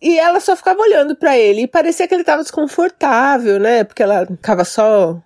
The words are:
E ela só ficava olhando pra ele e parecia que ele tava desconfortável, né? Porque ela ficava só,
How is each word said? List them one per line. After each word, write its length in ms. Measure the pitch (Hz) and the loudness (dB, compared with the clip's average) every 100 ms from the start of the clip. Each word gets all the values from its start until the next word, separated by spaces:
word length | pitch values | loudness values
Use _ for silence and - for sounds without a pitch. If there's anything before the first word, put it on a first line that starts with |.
E 160 | 311 330 | -2 2
ela 220 | 330 359 | 2 0
só 160 | - 370 | 0 -2
ficava 260 | 381 381 | 0 2
olhando 340 | 440 359 285 294 | 2 2 0 -2
pra 220 | 320 254 | 0 2
ele 240 | 208 208 | 2 0
e 60 | 247 | 0
parecia 400 | 339 320 330 359 | 0 0 -2 -2
que 80 | 370 | -2
ele 80 | |
tava 180 | 339 302 | 0 -2
desconfortável, 1160 | 302 - 294 - 359 - 294 233 269 269 233 196 | -4 -6 -4 -2 -4 -2 -2 0 2 0 0 0
né? 240 | 214 240 | 0 0
Porque 180 | 208 - | -2 -2
ela 240 | 202 202 185 | 0 0 -4
ficava 400 | 180 - 185 175 | -6 -2 -2 -2
só, 540 | - 214 208 170 170 | 0 2 2 0 -2